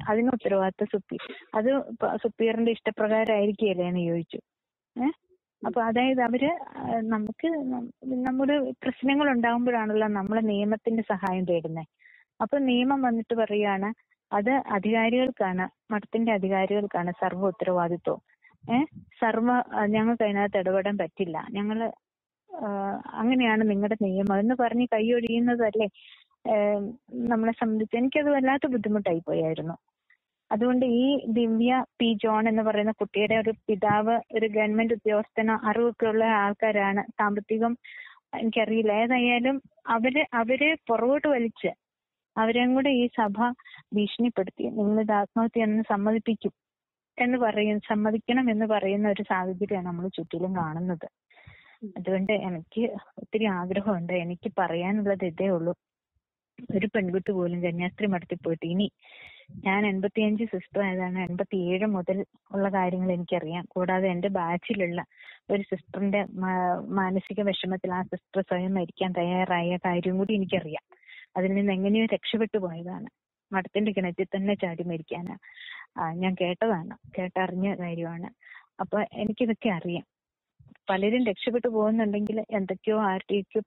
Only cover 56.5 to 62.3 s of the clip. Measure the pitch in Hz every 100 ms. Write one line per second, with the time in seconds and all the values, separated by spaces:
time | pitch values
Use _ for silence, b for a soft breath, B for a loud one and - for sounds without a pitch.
56.5 | - 247 190 208 220 185 190 202 190 175
57.5 | 175 175 170 180 - 208 180 175 175 170
58.5 | 160 165 180 202 - B B B B B
59.5 | - 196 196 208 190 202 - 214 214 226
60.5 | 185 - 196 196 185 180 185 175 175 190
61.5 | 190 175 185 214 190 175 190 -